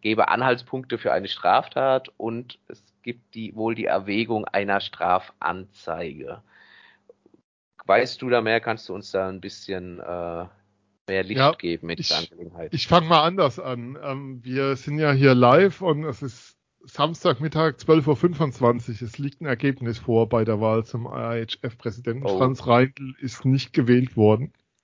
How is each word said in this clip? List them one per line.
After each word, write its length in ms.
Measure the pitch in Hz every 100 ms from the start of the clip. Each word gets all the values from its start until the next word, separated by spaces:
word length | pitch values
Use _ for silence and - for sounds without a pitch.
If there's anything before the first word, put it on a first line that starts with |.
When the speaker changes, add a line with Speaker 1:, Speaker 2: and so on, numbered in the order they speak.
Speaker 1:
gebe 260 | 107 110 -
Anhaltspunkte 680 | 113 131 123 - 127 - -
für 140 | -
eine 160 | 78 98
Straftat 840 | - 87 117 - - 131 131 - -
und 400 | 113 117 123 - -
es 160 | - _ _
gibt 320 | 120 120 _
die, 220 | 113 110 110
wohl 180 | 110
die 120 | 110 -
Erwägung 580 | 90 98 101 113 110
einer 360 | - 98 101 98
Strafanzeige. 1600 | - - 87 92 - - 85 92 90 _ - 80 85 76 - - _ _ _ _ _ _ _ _ _ _ _ _ _ - -
Weißt 340 | 104 131 -
du 80 | 131
da 140 | 120
mehr? 180 | 110 113
Kannst 300 | 117 113 -
du 40 |
uns 160 | 95 -
da 200 | 95 95
ein 100 | 95
bisschen, 600 | 98 - - 92 90 87
äh, 440 | - 87 85 85 90 _ _ _ _ _ -
mehr 160 | 95
Licht 140 | 95 127
Speaker 2:
Ja, 140 | 139
Speaker 1:
geben 340 | - 85 82 82
mit 120 | 82
Speaker 2:
ich, 100 | -
Speaker 1:
dieser 120 | 80
Angelegenheit? 540 | - - 85 85 80
Speaker 2:
ich 140 | 160 -
fang 200 | 175 160
mal 160 | 160
anders 340 | 160 190 147 -
an. 380 | 131 123 120 143
Ähm, 420 | 143 135 135 127
wir 320 | 127 131 139 131
sind 220 | - 147
ja 140 | 151
hier 220 | 135 135
live 460 | 123 123 147 196 -
und 240 | 180 147
es 160 | 156 117
ist 380 | 135 - - _ _ _
Samstagmittag, 920 | 131 - 151 165 175 127 151 156 160 -
zwölf 300 | - 160 143
Uhr 100 | 139
fünfundzwanzig. 840 | 180 151 151 - 120 120 117 107
Es 160 | 117 -
liegt 240 | 143 -
ein 40 | 151
Ergebnis 520 | 120 139 131 117 117
vor 320 | - 113 110
bei 160 | 117 110
der 160 | 104
Wahl 200 | 110 113
zum 200 | 113 117
I 400 | 120 123 117 117
H 140 | 113 -
F-Präsidenten. 640 | 123 - 120 113 123 120
Speaker 1:
Oh. 140 | 101 95
Speaker 2:
Franz 280 | 131 131 -
Reindl 480 | 120 131 - 135 -
ist 240 | 131 -
nicht 300 | 135 135 -
gewählt 420 | - 110 123 127 -
worden. 380 | 107 110 147 _ _ _